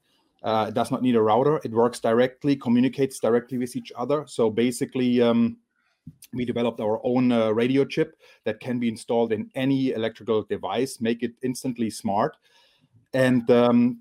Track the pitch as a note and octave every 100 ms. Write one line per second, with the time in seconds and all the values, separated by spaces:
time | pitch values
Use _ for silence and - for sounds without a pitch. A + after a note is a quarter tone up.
0 | _ _ _ _ A2 A2 G#2 A2+ A#2 C3
1 | B2+ A2+ G#2+ A2+ C#3+ D3+ B2 A2 A#2 -
2 | A#2 A#2 C3 - D3 C#3 A#2+ B2 C3 C3+
3 | C3+ - A#2 A#2 A#2 B2+ B2 B2 - -
4 | B2+ D3 C#3 - A2+ G#2+ B2 A#2+ C3 B2+
5 | B2 B2 A#2+ A#2 A#2 A#2 _ _ _ _
6 | - - - B2 B2 A#2+ A#2+ A#2 G#2+ A2
7 | B2+ B2+ B2 A#2 A2 A2 B2+ C3+ C3+ D#3+
8 | D#3+ _ _ _ A2 G#2+ C3 B2 A#2 G#2+
9 | - A#2 A2+ G#2+ A2+ C3+ C3+ C3+ C3 A2
10 | A2 - A2 A2 - G2 F#2 G#2+ C3+ -
11 | A2+ A#2 A#2+ - B2+ B2+ C3 A#2+ A2 -
12 | G#2 G2+ C#3+ - _ _ _ _ _ _
13 | _ C3+ B2+ B2+ A#2 A#2+ A#2+ A#2+ A#2+ A#2+